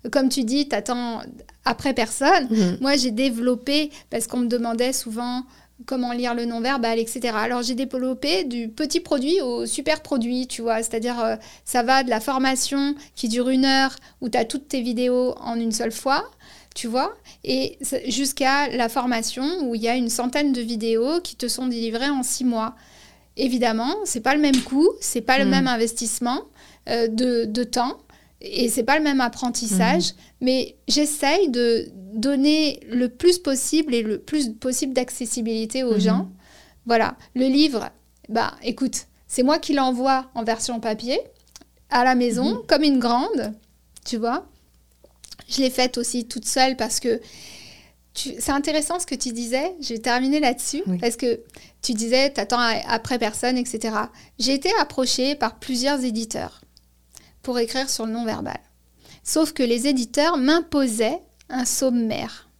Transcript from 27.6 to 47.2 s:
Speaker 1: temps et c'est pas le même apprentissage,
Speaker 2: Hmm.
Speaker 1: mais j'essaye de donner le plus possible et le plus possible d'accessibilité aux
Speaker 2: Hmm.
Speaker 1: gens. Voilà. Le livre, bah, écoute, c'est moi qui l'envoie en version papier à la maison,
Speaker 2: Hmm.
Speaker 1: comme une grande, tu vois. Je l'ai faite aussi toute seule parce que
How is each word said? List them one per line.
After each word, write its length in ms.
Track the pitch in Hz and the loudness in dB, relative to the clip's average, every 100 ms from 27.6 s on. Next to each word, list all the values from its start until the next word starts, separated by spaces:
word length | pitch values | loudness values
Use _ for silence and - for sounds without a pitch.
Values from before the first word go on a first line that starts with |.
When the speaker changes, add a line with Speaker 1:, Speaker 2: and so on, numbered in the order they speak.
Speaker 1:
temps 340 | 240 247 254 - _ - _ _ | -2 0 -2 -4 _ -20 _ _
et 260 | 196 208 233 | -10 -2 0
c'est 140 | 262 | 2
pas 140 | 233 302 | 2 2
le 60 | |
même 180 | 302 269 | 4 2
apprentissage, 880 | 240 233 247 240 220 190 226 311 - | 0 -2 -4 -4 0 2 4 4 0
Speaker 2:
Hmm. 40 | - - _ | -6 -20 _
Speaker 1:
mais 340 | 247 262 - - - | 0 0 -2 -8 -2
j'essaye 640 | 294 294 - 277 339 359 | 2 2 0 2 2 2
de 400 | 240 240 233 - 190 190 | 2 2 2 -2 -14 -10
donner 680 | 220 262 277 285 311 302 - - | -2 0 4 4 4 2 -2 -4
le 160 | 240 247 | -2 -2
plus 300 | - 349 359 | 4 4 4
possible 540 | - 262 - 311 311 240 | 0 -2 0 0 2 0
et 60 | |
le 160 | 214 208 | 0 -4
plus 300 | - 302 247 | -2 -2 -2
possible 400 | 220 254 254 277 | -4 -4 -2 -2
d'accessibilité 920 | 254 247 - 240 - 226 220 220 254 | -2 -4 -6 -6 -4 -2 -2 -2 -2
aux 120 | 254 214 | 2 4
Speaker 2:
Hmm. 60 | |
Speaker 1:
gens. 280 | 185 185 190 - - - - _ 233 | 4 2 0 -12 -20 -20 -20 _ 2
Voilà. 300 | 233 - - - 247 | 4 4 -2 -8 0
Le 100 | 262 | 2
livre, 440 | 277 302 233 - - _ _ - | 4 4 2 -6 -14 _ _ -4
bah, 240 | 226 220 - | -2 -2 -4
écoute, 440 | 233 226 269 - - _ _ | -8 -4 -4 -4 -10 _ _
c'est 160 | - | 0
moi 160 | 254 320 | 2 2
qui 140 | - | 2
l'envoie 520 | 285 262 247 269 262 254 240 | 2 2 2 2 2 0 -4
en 80 | |
version 360 | 226 226 - 233 | -2 -2 -2 -4
papier 400 | 226 214 233 311 - _ _ - _ _ _ | -4 -4 0 -2 -2 _ _ -20 _ _ _
à 140 | 254 | 4
la 120 | 254 254 | 6 4
maison, 400 | 247 190 - 480 | 2 2 0 -2
Speaker 2:
Hmm. 60 | - | 2
Speaker 1:
comme 160 | 294 | 4
une 160 | 302 269 | 6 4
grande, 540 | 240 240 359 349 214 214 _ _ _ - - | 4 2 0 -2 -4 -8 _ _ _ -16 -8
tu 120 | 233 | -4
vois. 280 | 233 277 - _ _ _ _ _ - _ - - - | -2 -4 -6 _ _ _ _ _ -20 _ -20 -20 -6
Je 120 | - | 0
l'ai 80 | 262 | 0
faite 280 | 262 254 247 | 2 0 0
aussi 280 | 240 247 233 | -4 -4 -6
toute 200 | 247 - | -8 -2
seule 300 | 269 262 262 | 2 2 2
parce 240 | 226 - | -2 -2
que 200 | 247 226 | 0 -2